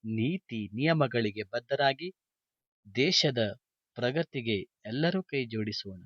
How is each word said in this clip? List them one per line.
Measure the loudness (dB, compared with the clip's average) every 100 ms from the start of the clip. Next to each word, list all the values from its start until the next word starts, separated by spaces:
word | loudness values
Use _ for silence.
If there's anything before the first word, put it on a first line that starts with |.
| -4
ನೀತಿ | 0 0 0 _ -8 -6 0
ನಿಯಮಗಳಿಗೆ | 2 4 2 2 0 -2
ಬದ್ಧರಾಗಿ | -6 -6 -4 2 2 0 -8 -12 _ _ _ _ _ _ -8 0
ದೇಶದ | 2 4 2 2 -2 -2 _ _ _
ಪ್ರಗತಿಗೆ | -4 -2 0 -4 -4 -2 -2
ಎಲ್ಲರೂ | -2 _ -8 0 0 0
ಕೈ | -2 -4 -2
ಜೋಡಿಸೋಣ. | -2 -2 -4 -8 -14